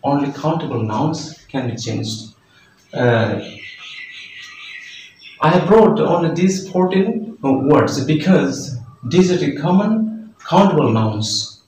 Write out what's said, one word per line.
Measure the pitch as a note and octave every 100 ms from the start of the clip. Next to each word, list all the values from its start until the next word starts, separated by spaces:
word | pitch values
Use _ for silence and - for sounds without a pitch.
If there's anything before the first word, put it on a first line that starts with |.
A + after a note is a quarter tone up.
Only | C#3 C#3+ C#3+
countable | - D#3 E3 - A#2
nouns | G#2+ A2 D#3 D#3+ - - _
can | C3+ A#2+
be | G2+
changed. | A2+ A2+ A2+ - - _ _ _ _ _ _
Uh, | - B2 A#2 A2+ G#2+ - - - - - - - - - - - - - - - - - _ - -
I | D#3+
have | F3+ -
brought | A3 G#3+ -
only | D#3+ E3+ E3
these | D#3 F#3 - -
fourteen | F3+ F#3 F#3+ A3 A#3 - -
words | C3+ C3 C3+ C#3+ - C#3
because | B2+ D#3 F#3+ E3+ C#3 - - - - -
these | B2 F3 F3+
are | F3+
the | C#3+ C3+
common | F3 F#3+ G#3+ A3 A3 - - _ -
countable | F3 G3 D#3 A#2+
nouns. | A2 A2 G#2 A2 - - -